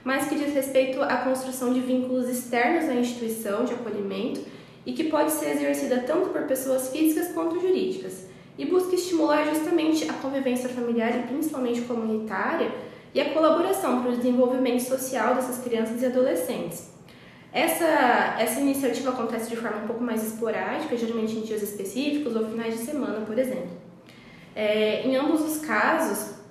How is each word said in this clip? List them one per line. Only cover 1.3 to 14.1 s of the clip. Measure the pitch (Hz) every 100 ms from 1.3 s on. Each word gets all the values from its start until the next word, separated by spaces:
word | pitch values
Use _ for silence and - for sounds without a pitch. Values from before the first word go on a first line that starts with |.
| 254 254 - 247
de | 254
vínculos | 247 254 254 254 240
externos | 247 - 240 240 330 262
à |
instituição | 247 240 - 226 220 208 208
de | 247
acolhimento | 240 226 208 196 190 247 285 - - - - -
e |
que | 247 320
pode | 302 311
ser | 311 302
exercida | 285 285 285 262 247 240
tanto | 339 381
por | 302
pessoas | - 262 269 254 254
físicas | 311 311 330 330
quanto | 339 330 349
jurídicas, | 370 262 - - 190 - - - - -
e | 285
busca | 359 370
estimular | 359 - 330 302 294 302
justamente | 311 311 339 320 320 311
a |
convivência | 254 269 277 262 247 247
familiar | 240 233 233 226 254
e | -
principalmente | 269 311 285 247 240
comunitária | 240 233 220 214 220 196 226 330 - - - - -
e | -
a | 285
colaboração | 320 320 330 - 392 285 247
para | 247